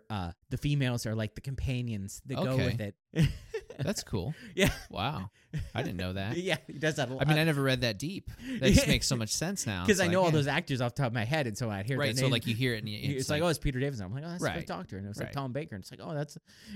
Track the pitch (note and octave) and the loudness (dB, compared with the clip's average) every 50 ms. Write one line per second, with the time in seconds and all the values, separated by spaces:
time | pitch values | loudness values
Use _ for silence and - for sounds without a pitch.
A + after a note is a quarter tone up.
0 | - _ A2+ G2 F2+ E2+ - - _ _ C3 A#2 - D3 D3 C#3+ C3+ B2+ A#2+ A#2+ | -6 _ -4 -4 -2 -4 -6 -10 _ _ -6 -2 0 0 2 2 2 2 0 0
1 | - A2+ G#2+ A2 A2 G#2 - - - C#3 C3 - - C3 B2+ B2 B2 A#2+ A2 G2+ | -2 -2 0 0 -2 -2 -4 -8 -8 -8 -6 -4 -2 -2 0 -2 -2 -2 -2 -4
2 | G2 G2 - - - C3+ C3 B2+ C#3 C3 C3 C3 C3 B2 A#2 A2+ G#2+ G2+ - - | -4 -6 -8 -12 -8 -6 -2 -2 0 2 2 2 2 2 0 0 -2 -4 -6 -10
3 | _ _ - D3+ D#3 - - - - - - G#4+ - - - - C#3+ E3 G#3+ - | _ _ 2 4 4 4 4 -2 -8 -10 -10 -10 -10 -10 -8 -4 -2 -2 -2 -2
4 | - - - G2 E2 B2+ D#3+ - B3 A3 E3+ - F#3+ C3+ - - - - - - | -4 -4 -4 -4 -2 -4 -6 -8 -10 -8 0 2 2 2 2 0 -6 -10 -6 -4
5 | G2 C3+ D#3+ F#3 F#3 - - _ _ _ - D3+ - - - A2 - - F#2+ F2 | -2 -2 -2 -4 -6 -8 -12 _ _ _ -6 -6 -6 -4 -4 -4 -4 -4 -4 -4
6 | F#2 F2+ F#2 G2 F#2+ G#2+ C3 E3+ F3+ F#3+ D#3 - - - - C#3 D3+ D#3 C#3+ - | -4 -4 -4 -4 -4 -4 -4 -4 -2 -2 -2 -2 -4 -10 -8 -2 -2 0 0 0
7 | C3+ A#2 C3 C3 C#3 D3 D#3 D3+ D#3+ E3 D3 C#3+ C#3 C3+ C3 B2 B2 A#2 G#2+ F#2 | -2 -2 -2 0 2 4 4 4 4 4 4 2 2 2 2 2 2 0 -2 -2
8 | C#3 D#3+ G3+ - - - - - A#3 C4 C4 A3+ - G3 G3 - C#4+ D3 C#3 A#2+ | -4 -6 -6 -6 -10 -12 -14 -12 -8 -6 -4 2 6 8 8 8 8 8 4 4
9 | - - C3+ A#2+ A2 - - - - F3 G3+ - - A#2+ G2+ F2+ F2 G2 G3+ F3+ | 4 2 0 0 0 -2 -2 -2 -2 -2 -2 -2 -2 -2 -2 0 4 4 4 6
10 | F#3 F3 F3 F#3 F#3 E3+ D#3 D3+ C#3 C#3+ C#3 D#3 E3+ - C#3 A#2+ B2+ A#2+ - - | 6 4 6 6 6 6 4 4 2 2 0 0 0 0 0 0 0 0 0 0
11 | C#3 A#2 A2+ B2 G#2+ A2+ D#3 D#3+ C#3 A#2+ G2+ - B2 A2 G#2 G2 G2+ A2+ C#3 B2+ | 0 0 2 0 0 0 0 0 0 0 -2 -2 -4 -2 -2 -2 -2 -2 0 0
12 | C#3+ C3+ A#2+ C3 C3+ C3 B2+ A2+ A2+ A#2+ A2+ A2 C3 B2+ A#2 G#2+ A2 G#2+ G#2+ - | 0 0 2 2 2 2 2 2 2 0 0 0 2 0 0 0 -2 -4 -6 -4
13 | - C#3 C#3+ C3 B2+ - D3+ D3+ E3+ F3 D#3 - - D3+ C3 B2+ C#3 C#3+ C#3 A2 | -2 -2 -2 -2 0 0 0 2 2 2 2 2 0 -2 0 0 -2 -2 -2 -4
14 | F#2+ F2+ A2 C#3 D3+ E3+ E3+ F3 E3 C3 E2 E3 - - F3+ F3 F3+ - - F#2+ | -6 -6 -6 -6 -6 -6 -6 -4 -2 -2 -2 -4 -6 -6 -6 -8 -8 -8 -8 -8
15 | G2+ G2+ G2+ - - - - C#3 C#3 C3 A#2 C#3 D#3+ - A2+ F#2+ F#2 - - - | -6 -6 -6 -6 -6 -6 -4 -6 -6 -4 -4 -6 -6 -6 -8 -12 -12 -12 -14 -12
16 | A2+ F3+ D#3+ C#3+ D3+ - - - - - - - - A3 G3+ | -10 -6 -4 -4 -4 -4 -6 -14 -18 -20 -20 -20 -16 -14 -12